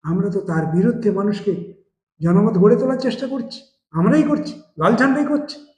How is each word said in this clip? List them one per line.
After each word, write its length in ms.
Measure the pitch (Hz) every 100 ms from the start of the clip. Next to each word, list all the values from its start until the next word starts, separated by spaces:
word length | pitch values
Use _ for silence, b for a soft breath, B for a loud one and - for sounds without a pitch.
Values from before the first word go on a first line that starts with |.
আমরা 260 | 156 180 202
তো 120 | 190
তার 240 | - 165 160
বিরুদ্ধে 460 | 170 226 - 208
মানুষকে 640 | 190 202 208 208 165 - - _ _ _ _
জনমত 360 | 165 190 220 185
গড়ে 180 | 208 240
তোলার 240 | 262 254
চেষ্টা 280 | 262 - 262
করছি, 340 | 269 226 - _ _ _
আমরাই 320 | 160 180 302
করছি, 380 | 294 - - - _ -
লাল 180 | 170 233
ঝান্ডাই 300 | 269 277 285
করছি। 400 | 294 - - -